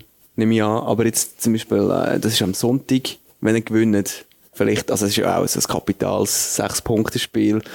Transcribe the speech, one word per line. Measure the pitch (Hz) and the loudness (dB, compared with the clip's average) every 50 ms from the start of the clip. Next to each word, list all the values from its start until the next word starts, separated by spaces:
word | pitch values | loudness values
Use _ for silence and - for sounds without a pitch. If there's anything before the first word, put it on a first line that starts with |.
| - _ _ _ _ _ _ | -4 _ _ _ _ _ _
nehme | - 110 110 113 | 0 2 2 4
ich | 110 | 4
an, | 107 107 107 117 - | 2 2 2 0 0
aber | - 104 107 113 | 0 0 2 2
jetzt | 113 110 - - - - - | 2 0 0 -4 -4 -6 -4
zum | - 117 110 | -2 0 0
Beispiel, | 110 - - 107 101 101 95 | 0 0 0 2 2 2 2
äh, | 92 90 - - - - | 2 0 0 0 0 0
das | - 107 110 | 0 0 0
ist | - | 0
am | 117 92 95 | 0 0 0
Sonntag, | - - 117 123 135 - - 131 131 127 - - - _ _ _ _ | 0 0 0 0 0 0 0 0 0 0 -4 -10 -12 _ _ _ _
wenn | - 107 113 | 0 0 2
ihr | 113 | 0
gewinnt, | 113 - 110 110 113 113 104 101 98 - - - - _ _ _ _ _ | 0 0 2 2 4 4 4 2 0 -2 -6 -12 -14 _ _ _ _ _
vielleicht, | - - 104 107 107 - - - | -4 -2 0 2 2 0 0 -2
also | - - 107 | -2 0 0
es | 101 | 0
ist | 104 - | 0 0
ja | 90 90 90 87 | 0 0 0 0
auch | 92 92 | 0 -2
so | - 95 | -2 -2
ein | - | -2
kapitales | - 98 - - - 98 - 98 98 98 101 101 101 - - - - - - | -2 -4 -4 -2 -4 -4 -2 -2 -2 0 0 0 0 -2 -2 -4 -2 -2 -2
Sechs-Punkte-Spiel, | 104 101 - - - - 117 107 110 - - - - - - 110 107 107 104 110 - - - | -2 -2 -4 -4 -4 0 0 0 0 0 -4 -6 -6 -4 -2 0 2 2 2 0 -2 -6 -10